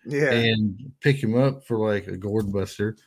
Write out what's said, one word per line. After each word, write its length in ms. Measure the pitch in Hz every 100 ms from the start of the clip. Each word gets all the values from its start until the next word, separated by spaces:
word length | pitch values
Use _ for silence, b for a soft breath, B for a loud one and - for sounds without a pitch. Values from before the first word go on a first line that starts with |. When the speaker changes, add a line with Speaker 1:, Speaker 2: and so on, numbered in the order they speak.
Speaker 1:
Yeah. 260 | - 143 147
Speaker 2:
and 600 | 120 117 110 107 98 139 -
pick 220 | 147 139
him 140 | 110 117
up 300 | 135 135 -
for, 120 | 113
like, 280 | 107 104 95
a 100 | 95
gourd 360 | 101 107 101
buster, 440 | 98 95 - 104 110